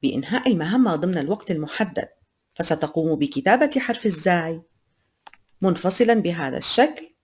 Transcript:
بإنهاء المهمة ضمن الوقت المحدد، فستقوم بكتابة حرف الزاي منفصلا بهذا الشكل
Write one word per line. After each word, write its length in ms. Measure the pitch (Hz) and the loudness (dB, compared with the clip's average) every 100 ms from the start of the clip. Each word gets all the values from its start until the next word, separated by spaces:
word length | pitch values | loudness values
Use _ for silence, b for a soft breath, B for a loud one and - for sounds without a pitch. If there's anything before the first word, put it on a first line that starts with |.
بإنهاء 440 | 139 120 135 247 262 | -2 -2 -2 -2 0
المهمة 480 | 190 156 233 240 160 | 0 2 2 2 2
ضمن 220 | 170 180 | 0 -2
الوقت 340 | 143 208 - | -2 -4 -2
المحدد، 560 | 165 151 - 180 - - _ _ _ _ | -4 -4 -4 -4 -4 -8 _ _ _ _
فستقوم 600 | _ 165 160 147 - 160 156 | _ -2 -2 -2 -2 0 0
بكتابة 560 | 143 139 135 240 294 269 | -2 -2 2 4 4 0
حرف 280 | 254 226 220 | -2 -2 -2
الزاي 560 | 165 190 175 165 165 - _ _ _ _ _ - _ _ _ | -2 0 0 -2 -8 -12 _ _ _ _ _ -20 _ _ _
منفصلا 520 | 190 175 185 190 226 | 0 2 0 2 4
بهذا 440 | 226 175 170 139 127 | 4 2 -2 -4 -4
الشكل 520 | - - 285 311 320 _ | -2 2 2 0 -18 _